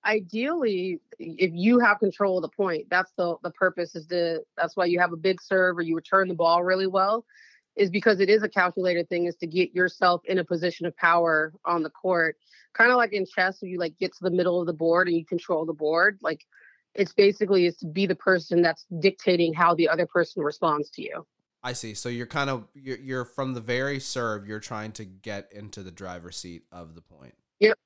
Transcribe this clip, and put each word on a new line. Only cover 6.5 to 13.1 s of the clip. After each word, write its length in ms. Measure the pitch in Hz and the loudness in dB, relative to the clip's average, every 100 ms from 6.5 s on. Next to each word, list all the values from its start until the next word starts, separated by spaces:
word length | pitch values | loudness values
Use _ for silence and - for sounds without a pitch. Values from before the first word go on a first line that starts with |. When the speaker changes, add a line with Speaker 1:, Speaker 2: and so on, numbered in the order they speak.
| 170 | 4
Speaker 1:
really 240 | 180 185 190 | 2 0 0
well, 380 | 190 196 226 - _ - _ _ - | 0 0 0 -6 _ -20 _ _ 0
is 140 | 196 | 0
because 300 | 190 220 190 | 2 2 2
it 100 | 190 | 4
is 140 | 214 | 4
a 60 | 202 | 2
calculated 600 | - 180 175 185 175 170 | 0 0 0 -2 -2 -2
thing, 160 | 175 175 | -2 -2
is 100 | 170 | -4
to 100 | 165 | -4
get 260 | 170 180 | 0 0
yourself 480 | 180 180 - 185 175 - | 2 -2 2 2 2 -2
in 140 | 185 | -4
a 60 | 165 | -2
position 400 | 175 175 - 170 | -2 -4 -4 -8
of 100 | - | -2
power 580 | 170 175 170 156 156 156 - | 2 4 4 2 0 -6 -4
on 180 | 175 | -2
the 60 | 156 | -4
court. 480 | - 185 175 165 147 _ _ _ - | -6 -2 0 0 -4 _ _ _ 2
Kinda 180 | 233 247 | 4 4
like 180 | 226 | 2